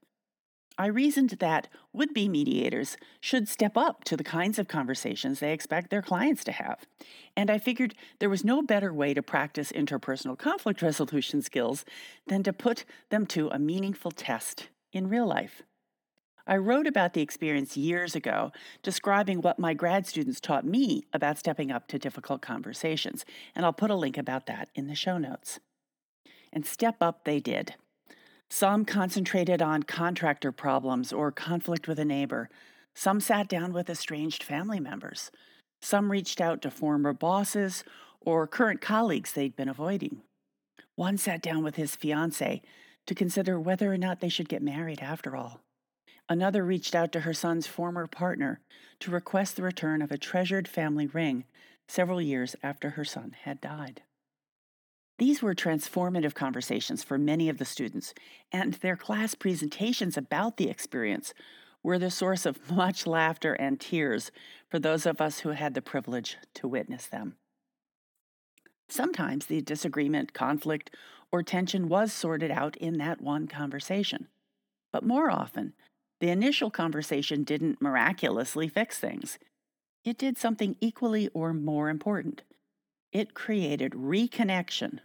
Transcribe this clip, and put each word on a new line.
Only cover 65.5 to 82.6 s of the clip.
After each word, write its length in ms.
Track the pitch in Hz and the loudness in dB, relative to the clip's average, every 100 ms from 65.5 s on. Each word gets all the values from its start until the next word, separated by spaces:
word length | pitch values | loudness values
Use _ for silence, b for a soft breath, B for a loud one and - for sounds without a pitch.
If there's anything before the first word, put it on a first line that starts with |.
had 220 | 147 147 | -2 -2
the 80 | 131 | -4
privilege 540 | - 139 117 120 110 - - - | -4 -6 -4 -6 -6 -12 -16 -8
to 120 | 123 | -4
witness 400 | 131 - - - | -4 -4 -8 -10
them. 300 | 98 101 - _ _ _ _ _ _ _ _ _ _ _ _ _ _ _ | -10 -10 -12 _ _ _ _ _ _ _ _ _ _ _ _ _ _ _
Sometimes 560 | - 302 311 143 139 - | -2 0 0 -2 -2 -2
the 160 | 160 | -4
disagreement, 720 | - 151 151 147 143 151 131 | -2 -4 -2 0 2 2 -2
conflict, 600 | - 127 147 - 151 - B B B B | -2 0 0 0 -4 -6 B B B B
or 100 | 175 | -2
tension 460 | 165 180 180 190 170 | 0 0 2 0 2
was 240 | 185 220 | 4 2
sorted 400 | - 170 156 160 | 0 -2 0 0
out 240 | - 147 - | 0 -2 -2
in 220 | 165 160 | -2 0
that 240 | 151 - | -2 -2
one 260 | 139 147 156 | -2 -2 -2
conversation. 800 | 147 143 139 - 196 196 - - _ _ _ _ _ _ | -6 -6 -6 -2 0 0 -2 -10 _ _ _ _ _ _
But 140 | - 220 | 0 2
more 260 | 262 311 | 4 4
often, 440 | - - - 98 - b _ _ _ | 2 -2 -4 -8 -10 b _ _ _
the 100 | 170 | 2
initial 400 | 180 254 285 220 | 4 4 4 0
conversation 760 | - 165 151 151 143 143 147 143 | 0 -2 -2 -2 -2 0 0 0
didn't 360 | 147 160 - | 0 0 0
miraculously 840 | 143 131 131 190 127 104 - 151 160 | 2 4 4 2 0 0 -2 -2 0
fix 320 | 202 - - | 0 -2 -2
things. 400 | - - - - b _ _ _ _ _ | -6 -6 -10 -12 b _ _ _ _ _
It 140 | 233 226 | -6 -2
did 200 | 269 247 | -2 0
something 380 | 233 214 202 - | 0 2 0 2
equally 480 | 226 - 226 214 202 | 0 0 2 2 2
or 200 | 165 165 | 0 0
more 340 | 160 147 151 151 | 0 0 0 0
important. 520 | 156 208 196 143 - - _ | 0 0 -2 -2 -8 -16 _